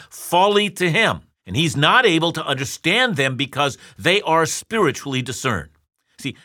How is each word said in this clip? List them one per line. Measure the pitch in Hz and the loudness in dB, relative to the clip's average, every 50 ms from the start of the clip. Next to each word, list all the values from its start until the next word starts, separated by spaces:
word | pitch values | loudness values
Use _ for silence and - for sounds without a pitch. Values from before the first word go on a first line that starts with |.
| - - | -14 -20
folly | - - - - 175 175 190 208 202 202 208 202 | -18 -16 -6 0 2 2 4 4 4 2 0 0
to | - - 180 170 | -2 -2 0 0
him, | 156 220 220 165 101 78 - _ _ _ - | 2 2 2 2 0 -4 -8 _ _ _ -10
and | 90 92 | -6 -2
he's | 131 170 151 - | 0 0 0 0
not | 139 151 170 208 247 262 | 2 2 4 4 4 4
able | 202 160 160 160 170 | 4 4 2 0 0
to | - 165 160 | -2 -4 -4
understand | 147 139 131 139 - - - - 160 190 240 254 247 180 | -4 -4 -4 -4 -8 -6 -4 -2 0 0 0 0 0 0
them | 135 135 135 131 | 0 0 0 -2
because | 120 139 131 - 131 143 139 123 - - - - - | -4 -6 -4 -2 -2 -2 -2 -2 -6 -16 -20 -10 -4
they | 98 165 190 202 | 0 2 2 2
are | - 170 160 165 160 | 2 2 2 2 2
spiritually | 151 - - - - 220 226 190 143 - - - 143 135 127 | 0 -2 -8 -8 -4 -2 0 2 0 0 -2 -6 -6 -4 -4
discerned." | 123 131 123 - - 131 110 82 67 - _ _ _ _ _ _ _ _ _ - | -4 -6 -6 -4 -2 -2 -2 -2 -6 -10 _ _ _ _ _ _ _ _ _ -12
See, | - 135 - - | -10 -10 -10 -12